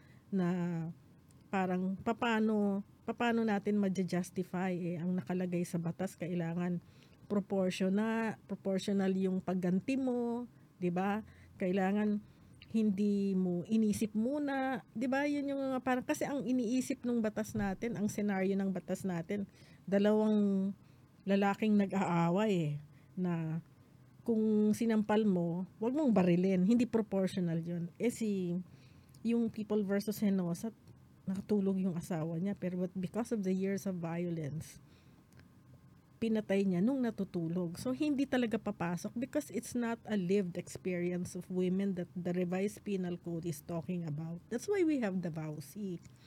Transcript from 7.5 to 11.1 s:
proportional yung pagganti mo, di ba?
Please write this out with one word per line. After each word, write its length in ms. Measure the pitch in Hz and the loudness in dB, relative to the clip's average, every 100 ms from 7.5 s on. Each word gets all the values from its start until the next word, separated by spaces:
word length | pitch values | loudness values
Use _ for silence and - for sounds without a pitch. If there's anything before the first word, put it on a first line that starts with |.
| 196 185 - 190 196 220 226 226 - - | 0 0 2 2 2 2 0 -2 -4 -8
proportional 640 | 196 196 190 190 202 190 | -6 -2 -2 0 0 2
yung 240 | 190 190 185 | 2 0 0
pagganti 560 | - 180 180 185 - | -2 -2 2 0 0
mo, 560 | 269 262 240 240 233 247 - - - | -2 0 -2 -2 -4 -8 -14 -20 -6
di 80 | 180 | -2
ba? 320 | 175 196 | 0 0